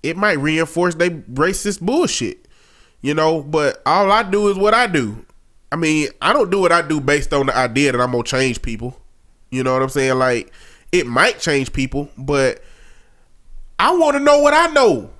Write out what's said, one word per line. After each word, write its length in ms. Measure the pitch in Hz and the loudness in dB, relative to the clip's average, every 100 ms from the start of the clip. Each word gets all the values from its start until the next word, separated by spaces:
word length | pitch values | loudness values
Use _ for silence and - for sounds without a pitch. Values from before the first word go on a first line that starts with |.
it 140 | 147 165 | -6 -2
might 160 | 208 160 | -2 0
reinforce 560 | 147 156 160 170 175 160 | 0 0 -2 0 -2 0
they 140 | 175 | -2
racist 680 | 165 - 127 160 190 202 196 | -2 -10 -2 -2 0 -4 -4
bullshit, 680 | 175 285 320 - 113 - _ _ _ _ _ _ | -2 0 0 -2 -6 -8 _ _ _ _ _ _
you 120 | 135 | -4
know? 280 | 151 156 160 | 0 0 0
But 380 | 143 156 143 - - | -2 0 0 -2 0
all 260 | 175 196 | 2 4
I 120 | 208 | 2
do 260 | 202 202 208 | 2 0 0
is 80 | 196 | 2
what 160 | 202 | 2
I 140 | 226 247 | 2 2
do. 380 | 170 113 107 - - _ _ _ | 0 -2 -8 -18 -20 _ _ _
I 60 | 165 | -4
mean, 320 | 165 156 147 - | 0 0 -2 -4
I 120 | 160 | -2
don't 160 | 277 208 | 0 0
do 80 | 196 | 2
what 140 | 180 | 2
I 80 | 170 | 2
do 180 | 147 156 | 2 -2
based 320 | 135 147 139 | 0 0 0
on 120 | 147 135 | 0 0
the 100 | 123 | 0
idea 380 | 123 117 143 | 0 0 0
that 80 | 123 | 0
I'm 100 | 123 | 0
gonna 120 | 123 | -2
change 380 | 117 131 131 117 | -2 -2 -2 -4
people. 380 | - 110 117 131 - _ _ _ _ | -8 -10 -12 -14 -20 _ _ _ _
You 120 | 127 | -4
know 80 | 127 | 0
what 80 | 131 | 0
I'm 60 | 131 | 0
saying? 260 | 139 131 127 | 0 0 2
Like, 320 | 127 120 - - - - - | 0 0 -4 -20 -20 -20 -2
it 160 | 180 123 | -2 0
might 320 | 120 202 - | 0 0 0
change 320 | - 143 131 | -2 -2 -2
people, 380 | - 131 139 143 - | -4 -4 -6 -8 -12
but 440 | 135 143 131 - - - - - - - _ - - - - - | -4 0 0 -2 -14 -20 -20 -20 -20 -20 _ -20 -18 -16 -16 -2
I 160 | 226 359 | 0 2
wanna 240 | 311 285 | 2 2
know 200 | 285 294 | 4 4
what 140 | 294 | 6
I 140 | 302 339 | 4 2
know, 420 | 294 247 131 - - | 4 4 2 -4 -14